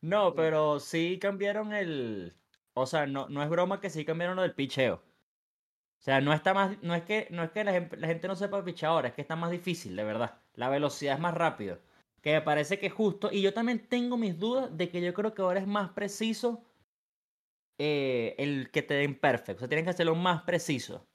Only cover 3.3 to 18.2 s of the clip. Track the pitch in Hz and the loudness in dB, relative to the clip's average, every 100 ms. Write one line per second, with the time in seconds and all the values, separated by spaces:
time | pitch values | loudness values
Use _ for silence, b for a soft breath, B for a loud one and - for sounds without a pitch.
3.3 | 143 147 170 180 202 202 156 151 160 175 | -4 0 2 2 0 -4 -6 -4 -2 -2
4.3 | 185 180 - 135 - 127 87 _ _ _ | 0 -2 0 -4 2 2 2 _ _ _
5.3 | _ _ _ _ _ _ _ - 135 143 | _ _ _ _ _ _ _ 2 2 4
6.3 | 156 190 190 196 202 175 170 165 208 - | 2 4 4 2 0 -2 -4 -2 -4 -2
7.3 | 170 165 202 208 180 165 - 160 165 180 | -6 -4 -2 0 0 0 -6 -2 -2 -2
8.3 | 190 202 202 185 175 156 165 127 - 143 | -4 -2 -2 -4 -2 2 2 2 -4 -6
9.3 | 160 170 175 175 170 107 92 107 110 117 | -4 -2 -4 -4 -6 -6 -6 -4 -2 -2
10.3 | - _ - 120 143 147 - 143 135 175 | -4 _ -4 0 2 0 -2 -2 0 0
11.3 | 165 165 - 101 85 _ b _ _ - | 0 0 0 -8 -8 _ b _ _ 2
12.3 | 156 151 151 147 196 196 - 214 202 214 | 2 4 2 2 -2 -2 2 0 2 -2
13.3 | 202 196 214 233 233 - 247 240 240 220 | 2 2 2 0 -2 -2 -2 0 0 -2
14.3 | 165 214 254 262 160 175 175 175 175 208 | 0 0 0 -2 -2 -2 0 -2 0 -2
15.3 | 214 185 185 196 208 190 - 202 202 226 | 0 0 2 0 -2 -2 -4 -6 -2 -2
16.3 | 220 240 226 - _ _ _ _ _ _ | 0 -2 -2 -10 _ _ _ _ _ _
17.3 | _ _ _ _ _ 147 147 139 123 | _ _ _ _ _ 0 2 2 2